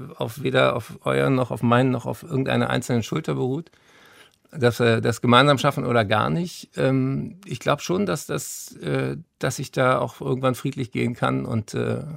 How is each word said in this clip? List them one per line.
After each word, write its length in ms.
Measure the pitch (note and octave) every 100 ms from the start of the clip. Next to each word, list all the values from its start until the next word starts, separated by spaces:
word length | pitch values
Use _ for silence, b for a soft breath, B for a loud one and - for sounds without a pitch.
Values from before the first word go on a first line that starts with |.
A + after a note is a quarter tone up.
| C#3+ -
auf, 260 | A#2+ C#3+
weder 340 | C3+ C3 C3 B2+
auf 220 | - -
euren, 300 | C3+ C3+ C#3
noch 160 | C3 B2
auf 120 | B2
meinen, 280 | A#2+ A#2+ C3
noch 160 | B2 C3
auf 160 | A#2+
irgendeiner 480 | E3+ C#3 C3 A#2+ B2
einzelnen 320 | B2+ - A#2+
Schulter 320 | - E3 -
beruht, 360 | C3+ B2+ C#3 - b b b b b b b _
dass 280 | D#3 A#2+ A2
wir 220 | A#2+ A2+
das 200 | A#2+ A2+
gemeinsam 380 | A#2+ A#2+ C#3+ C3
schaffen 260 | D3 C#3+
oder 200 | C3 A#2+
gar 260 | G#2 A2 B2
nicht. 400 | D#3+ F3 - - -
Ähm, 640 | C3+ C3 C3 C#3 B2 F3+
ich 140 | - C#3
glaub 220 | D3 D3
schon, 260 | - F#3 G3
dass 200 | D#3+ -
das, 460 | D3+ - - - -
äh, 400 | E3 C3+ C3+ C#3+ - -
dass 200 | C#3 C#3
ich 140 | C#3
da 260 | C#3 B2+ B2+
auch 220 | B2 -
irgendwann 340 | C#3+ B2+ C3
friedlich 380 | B2 C3+ C3+ B2
gehen 220 | B2 A#2+
kann 300 | A#2+ C3+ C3
und, 300 | C3 A2+ -
äh, 280 | A#2+ A#2+ A2+ D3+